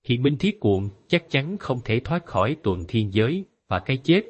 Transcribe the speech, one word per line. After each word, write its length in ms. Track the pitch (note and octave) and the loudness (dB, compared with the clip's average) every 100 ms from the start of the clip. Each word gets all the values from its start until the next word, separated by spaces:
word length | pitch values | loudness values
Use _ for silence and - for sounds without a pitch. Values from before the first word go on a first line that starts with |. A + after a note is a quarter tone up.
thì 140 | - A#2+ | -2 0
Minh 200 | C#3 D3 | 2 2
Thiết 220 | F#3+ G#3 | 0 0
Cuồng 300 | A2 F#2+ G2 - - | 2 2 0 -8 -2
chắc 220 | F3 E3+ | -2 0
chắn 280 | C#3 D3 G3+ | -2 -2 -6
không 220 | - B2 A2+ | -6 -6 -2
thể 140 | A#2 | -2
thoát 260 | - E3+ - | 0 -4 -2
khỏi 300 | F#2+ G#2 D#3 | 0 0 0
tuần 200 | G2+ F2+ F2 | -2 -2 -2
thiên 260 | A2+ G#2+ | -2 0
giới, 320 | G2+ A2+ F#3 F#2 _ - | 2 0 0 -8 _ -6
và 120 | F#2 | -4
cái 180 | - C3 | -2 -2
chết 240 | - F3 G#3+ | 2 2 2